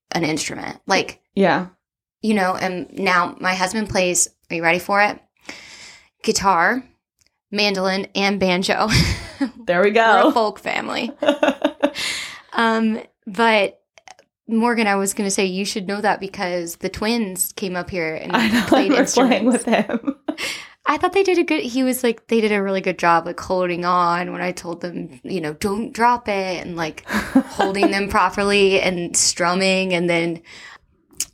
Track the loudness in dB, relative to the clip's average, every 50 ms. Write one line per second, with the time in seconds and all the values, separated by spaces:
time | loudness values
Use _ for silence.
0 | _ _ -4 -2 -2 -2 -2 -2 -4 -6 -8 -8 -10 -12 -12 -10 _ 0 0 0
1 | 0 -2 -10 -18 _ _ _ 2 4 4 2 0 -2 -6 -12 _ _ _ _ _
2 | _ _ _ _ -2 0 2 2 2 0 0 -2 -2 -4 -4 -6 -8 -8 -6 -2
3 | 0 2 2 2 2 0 -4 -4 -4 -2 0 0 -2 -2 0 -4 -4 -2 0 0
4 | 0 2 2 0 0 -2 _ _ _ -8 -6 0 0 2 0 0 0 0 2 2
5 | 2 2 0 -6 -14 _ _ _ _ -20 -18 -18 -20 -20 -20 -20 -20 -20 -20 -20
6 | _ _ _ _ -2 -2 0 2 2 2 4 4 4 2 2 -2 -6 -10 _ _
7 | _ _ _ _ _ _ _ _ _ _ -2 0 0 0 0 0 0 0 0 -2
8 | -4 -4 -2 -2 0 0 2 2 2 2 2 2 2 0 0 0 2 2 4 2
9 | 2 2 0 -4 -6 -12 -6 -4 -4 -4 -4 -6 -4 0 2 4 4 4 4 4
10 | 6 6 6 6 6 4 4 2 0 0 -2 -4 -6 -4 -4 -4 -4 -4 -4 -4
11 | -6 -6 -6 -2 0 0 2 2 0 0 0 0 -4 -4 -2 -2 -4 -4 -2 -6
12 | -6 -6 -6 -8 -10 -12 -14 -18 -18 _ -2 0 0 2 2 2 0 0 -2 -4
13 | -8 -14 _ _ _ -8 -2 0 2 4 4 4 2 0 -4 _ _ _ _ _
14 | _ -20 -20 -20 _ _ _ _ _ -2 0 2 2 2 2 2 2 2 2 2
15 | 0 -2 -2 -4 -4 -2 0 0 0 0 -2 -4 -4 -4 -6 -6 -6 -6 -6 -2
16 | 0 0 0 0 -4 -10 -8 -8 -6 -4 -4 -4 -6 -8 -8 -8 -8 -8 -6 -4
17 | -2 -2 0 -2 -2 -4 -4 -6 -6 -6 -6 -8 -6 -6 -6 -6 -6 -6 -6 -6
18 | -4 -4 -6 -6 -4 -2 0 0 2 2 2 0 2 4 2 4 4 4 4 2
19 | 2 2 4 4 4 4 4 4 4 2 2 2 2 2 2 2 2 -2 -4 -6
20 | -6 -8 -8 -6 _ -10 -8 -6 -8 -8 -8 -10 -14 -18 -20 _ -4 -2 0 0
21 | 0 2 2 2 2 4 2 2 2 0 0 -2 -2 -2 -2 0 0 0 0 0
22 | 0 -2 -2 -2 _ 0 0 2 2 2 2 0 0 0 -2 0 0 -2 -2 2
23 | 4 4 4 4 2 -2 -8 -8 -6 -4 -2 0 0 0 -2 -2 0 2 2 2
24 | 2 2 2 0 -2 -4 -4 -4 -4 -4 -6 -6 -8 -10 -8 -8 -8 -8 -8 -8
25 | -10 -10 -14 -16 -10 -8 -6 -4 -4 -6 -6 -6 -4 -4 -4 -4 -6 -6 -2 0
26 | 2 2 2 0 -2 -4 -4 -2 -2 -4 -6 -6 -8 -8 -6 -6 -6 -6 -6 -10
27 | -10 -6 -6 -6 -4 2 2 2 2 2 0 0 0 0 2 2 2 2 2 0
28 | -2 0 2 2 2 2 0 0 0 2 4 4 4 4 4 2 2 0 0 -2
29 | -4 -2 0 0 0 0 0 0 0 0 2 2 2 2 2 0 0 0 0 0
30 | 2 2 2 0 0 -2 -4 -6 -10 -18 -20 -20 -20 -20 -20 -20 _ _ _ _
31 | _ _ -12 -12 -12 -12